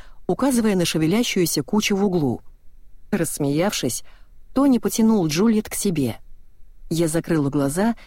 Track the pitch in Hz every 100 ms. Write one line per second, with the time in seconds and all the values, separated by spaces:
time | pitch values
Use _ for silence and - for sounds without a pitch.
0 | - - - 180 269 247 220 185 170 165
1 | 156 202 247 - 170 - - 208 - 196
2 | 202 180 143 113 - - - - - -
3 | - 202 160 - 143 143 185 - 135 -
4 | - - - - - - 277 240 202 -
5 | 220 220 165 147 220 214 214 - 202 160
6 | 127 107 - - - - - - - 160
7 | 170 165 - 165 139 143 139 156 220 233